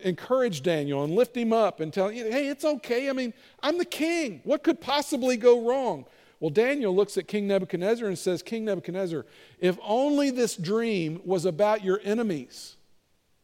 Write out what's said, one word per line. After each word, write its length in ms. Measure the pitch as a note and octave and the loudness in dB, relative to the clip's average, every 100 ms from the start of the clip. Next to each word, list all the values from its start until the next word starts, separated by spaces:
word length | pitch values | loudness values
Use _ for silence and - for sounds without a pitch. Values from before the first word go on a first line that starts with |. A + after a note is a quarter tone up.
encourage 580 | F#3 F3 - C4 B3 D#3 | -4 -4 0 2 2 0
Daniel 420 | F3 D#3+ C#3+ C#3 | 0 0 0 -2
and 120 | D3 F#3 | 0 2
lift 200 | B3 B3 | 0 0
him 160 | A#3 | 0
up 280 | A3+ G3+ - | 2 2 0
and 120 | D#3 | -6
tell 180 | G3 F#3+ | -2 -2
him, 220 | A#3 A3 | -2 -4
"Hey, 160 | B3+ C#4 | -2 -2
it's 160 | C#4+ | -2
okay. 460 | D#4 C#4+ - A#3+ C#4 | -2 -2 -2 -2 0
I 40 | |
mean, 200 | C4 B3 - - - | -2 -4 -8 -20 -6
I'm 160 | C#4 F4 | -2 0
the 60 | F4 | -2
king. 560 | - D#4+ E4+ C#4+ D3+ | -2 -2 0 -2 -6
What 200 | F#3+ D4 | -2 0
could 160 | D#4 D4+ | 0 -2
possibly 560 | - C#4+ C#4 C#4+ B3+ B3 | 0 -2 0 0 0 4
go 320 | A#3+ A#3+ A#3 | 6 6 4
wrong?" 380 | C4+ B3 D3+ B2 - - - | 0 0 -4 -8 -20 -20 -6
Well, 120 | D#3 | 0
Daniel 440 | D3+ A#3+ C#4+ G#3+ F#3 | 2 2 2 2 2
looks 220 | G3+ G3 | 2 -2
at 100 | E3+ | -4
King 200 | G#3 G3+ | -2 0
Nebuchadnezzar 600 | G3 F#3 E3+ F#3 A#3 A3 | 0 0 -2 0 0 -2
and 120 | F3 | -2
says, 240 | F#3 F3 | -2 -2
"King 220 | - A3+ A3 | -4 -6 -2
Nebuchadnezzar, 600 | F#3 - F3+ F#3+ D#3+ - - - - | -4 -4 -4 -4 -4 -8 -20 -20 -2
if 200 | F3+ F3 | 0 0
only 460 | G#3 A#3 C#4+ C#4+ C#4+ | -2 0 2 2 2
this 260 | B3+ A#3 - | 2 -2 -2
dream 680 | E3 A3 A#3 G3+ D#3+ E3 F#3 | -2 0 0 0 -2 -4 -2
was 180 | F#3+ | 0
about 400 | F3+ D#3 G#3 A3 | 0 2 2 2
your 160 | F#3+ G3 | 0 -2
enemies, 720 | G3+ A3 A3+ D3+ B2 - - - _ _ _ _ _ _ | 0 -2 0 -4 -8 -16 -20 -20 _ _ _ _ _ _